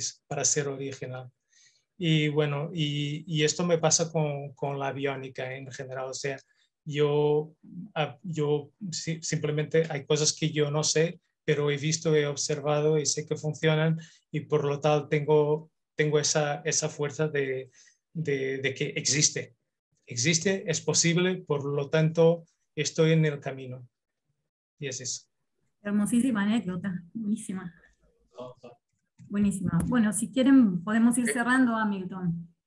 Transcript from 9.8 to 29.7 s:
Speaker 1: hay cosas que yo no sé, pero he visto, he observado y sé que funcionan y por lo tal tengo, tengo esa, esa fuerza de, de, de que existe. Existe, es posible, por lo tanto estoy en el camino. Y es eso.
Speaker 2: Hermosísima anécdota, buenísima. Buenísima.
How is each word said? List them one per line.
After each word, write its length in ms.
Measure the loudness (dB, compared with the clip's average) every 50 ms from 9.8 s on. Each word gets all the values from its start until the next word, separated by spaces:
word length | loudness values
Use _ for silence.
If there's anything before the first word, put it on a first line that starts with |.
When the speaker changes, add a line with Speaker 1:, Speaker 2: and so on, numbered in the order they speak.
| 2 2
Speaker 1:
hay 160 | -4 -8 -2
cosas 300 | 0 0 2 2 0 0
que 160 | 0 -4 -2
yo 200 | 0 0 0 0
no 120 | 0 0 0
sé, 360 | 2 2 2 2 2 0 -8 _ _ _ _ _
pero 260 | 0 0 2 2 0 -2
he 40 |
visto, 380 | -2 0 -2 -2 0 0 2 4
he 120 | 4 2
observado 720 | 2 -2 -4 -4 -4 -4 -2 0 0 0 2 2 2 2 2
y 80 | 0
sé 200 | 0 -2 -4 -4
que 100 | -6 -6
funcionan 640 | -4 -4 -6 -6 0 2 2 4 4 4 2 2 0 -4 -12 -20 _ _ _
y 100 | -8 -8
por 240 | -4 0 0 0 2
lo 160 | 0 -2 0
tal 280 | 2 2 2 2 2 0
tengo, 640 | -2 0 2 4 4 4 4 4 0 -2 -4 -12 _ _ _ _ _
tengo 240 | -2 0 2 2 2
esa, 420 | 2 2 0 0 0 0 -2 -4 -4
esa 240 | -2 -2 -2 -2 -4
fuerza 380 | -4 -4 -6 -6 -2 -2 -2
de, 420 | -2 0 -2 -2 -2 -4 -6 -8 -12 _ _ _ _ _ _ _ _ _
de, 460 | -6 -4 -2 -2 -2 -2 -4 -4 -2
de 160 | -4 -4 -2
que 120 | -2 -6 -4 -4
existe. 600 | -4 -2 0 2 2 2 2 2 -2 -8 -10 _ _ _ _ _ _ _ _ _ _ _
Existe, 640 | -10 -6 -2 0 2 2 2 2 0 0 0 -2 -4
es 100 | -4 -2
posible, 600 | -2 0 0 2 2 2 2 2 2 2 0 -2 -4
por 200 | -4 -4 -4 -2
lo 260 | -4 -4 -4 -4 0
tanto 540 | 2 2 2 4 4 6 6 6 6 4 -2 _ _ _ _ _ _
estoy 340 | -4 -4 -4 2 2 4 6 6
en 120 | 4 4
el 160 | 2 0 -2
camino. 480 | -6 -8 -8 -8 -10 -12 -12 -14 -16 -20 _ _ _ _ _ _ _ _ _ _ _ _ _ _ _ _ _ _
Y 80 | -8
es 140 | -8 -8 -8
eso. 260 | -8 -8 -10 -10 -12 _ _ _ _ _ _ _ _ _ _ _ _
Speaker 2:
Hermosísima 600 | 0 0 2 2 4 2 2 4 4 2 2 2
anécdota, 600 | 2 2 2 0 -2 -6 -4 -4 -4 -6 -6 -8 -10 _
buenísima. 600 | -6 -2 -2 -2 -2 -4 -8 -8 -8 -8 -10 -14 _ _ _ _ _ _ _ _ _ _ _ _ -16 -16 -16 -16 _ -20 -20 -20 _ _ _ _ _ _ _ _ _ -14 -6
Buenísima. 500 | -2 0 2 2 0 0 -2 0